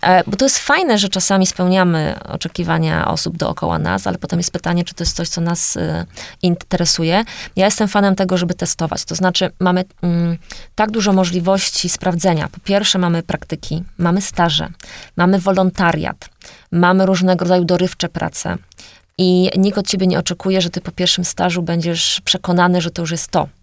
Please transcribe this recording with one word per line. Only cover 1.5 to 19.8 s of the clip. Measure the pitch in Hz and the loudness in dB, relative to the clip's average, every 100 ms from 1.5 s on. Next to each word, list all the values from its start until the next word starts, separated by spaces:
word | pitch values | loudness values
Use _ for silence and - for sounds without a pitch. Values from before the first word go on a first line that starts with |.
| - 180 185 180 165 151 - - | 2 2 4 4 2 0 -4 -8
oczekiwania | - 165 - 170 160 160 160 - | -8 -8 -6 -2 0 2 0 0
osób | 156 - 170 | -2 -4 -2
dookoła | - - 82 82 | -4 -2 -2 -2
nas, | - 95 - | 0 -2 -2
ale | 87 | -6
potem | - 170 | -4 -4
jest | 175 | -2
pytanie, | 175 170 175 | -4 -2 -2
czy | 175 | -2
to | - | -4
jest | 170 - | -6 -4
coś, | 170 | -6
co | - | -4
nas, | 165 170 - - | -2 0 0 0
e, | 175 160 175 - - - | -2 -4 -6 -12 -18 -2
interesuje. | 180 175 - - 170 - 165 180 226 - - - | 0 0 -2 -2 0 0 2 0 -2 -10 -10 0
Ja | |
jestem | 190 - 208 | 2 2 2
fanem | 208 202 190 | 2 2 2
tego, | 190 185 | 2 0
żeby | 175 | 0
testować. | 180 175 - 165 - | -2 -4 -2 -2 -4
To | - | -6
znaczy | 160 185 180 185 - | -2 0 0 -4 0
mamy, | 185 185 185 _ | 0 0 -2 _
mm, | 175 170 170 170 - - - | -2 0 0 -4 -8 -18 -14
tak | - 214 | -2 0
dużo | 220 202 | 2 2
możliwości | 190 180 180 175 190 - - 180 | 2 2 0 0 0 0 -2 -4
sprawdzenia. | - - 170 185 165 151 | -2 -2 0 2 2 -2
Po | - | -8
pierwsze | - 196 202 190 | -2 0 2 0
mamy | 180 165 | 2 0
praktyki, | 170 - - 151 - 156 180 - | -2 -6 -6 -10 -6 -8 -8 -2
mamy | 170 180 | 0 0
staże, | 202 - 170 143 160 - - - - - | -2 0 0 0 -6 -12 -20 -20 -14 0
mamy | 175 196 | 2 2
wolontariat, | 196 190 185 180 175 156 - - - _ - - _ | 2 2 0 2 0 0 -4 -8 -14 _ -20 -20 _
mamy | 170 175 190 190 | 2 4 4 4
różnego | 185 185 180 | 2 2 2
rodzaju | 180 180 | 4 2
dorywcze | 170 180 180 - 170 | 4 2 0 -2 -8
prace. | - 156 - - - - - - - _ - | -4 -4 -4 -4 -6 -10 -20 -20 -20 _ 0
I | 185 180 185 - | 2 4 2 2
nikt | 190 | 0
od | 202 | 0